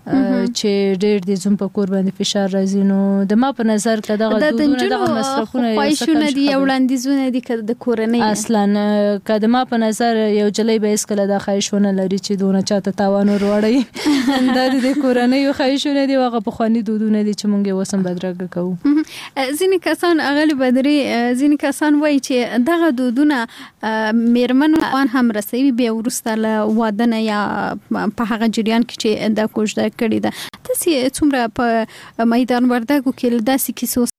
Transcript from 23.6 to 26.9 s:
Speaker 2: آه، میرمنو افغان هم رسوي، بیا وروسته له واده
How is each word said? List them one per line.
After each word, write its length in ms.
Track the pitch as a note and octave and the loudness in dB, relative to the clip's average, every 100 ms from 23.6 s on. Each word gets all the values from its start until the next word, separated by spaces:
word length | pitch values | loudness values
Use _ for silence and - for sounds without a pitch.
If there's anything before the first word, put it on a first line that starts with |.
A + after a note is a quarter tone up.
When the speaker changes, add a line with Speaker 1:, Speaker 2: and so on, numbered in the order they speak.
| C4 _ | -20 _
Speaker 2:
آه، 300 | G#3+ A3 A3 | -4 -2 0
میرمنو 680 | A3+ A#3 A#3+ B3 B3+ D#4 D#4 | 2 2 2 4 4 4 2
افغان 360 | D#4+ C4+ C4+ | 2 0 0
هم 160 | C4 A#3+ | 2 0
رسوي، 400 | G#3 G#3 A#3+ C#4 | 0 -4 0 0
بیا 240 | A#3 A#3+ | 2 0
وروسته 400 | A3+ A3 - A#3+ | -2 -4 -6 -4
له 300 | A3 A3 A3 | -2 0 0
واده 420 | G#3+ A3 A3+ | 0 0 0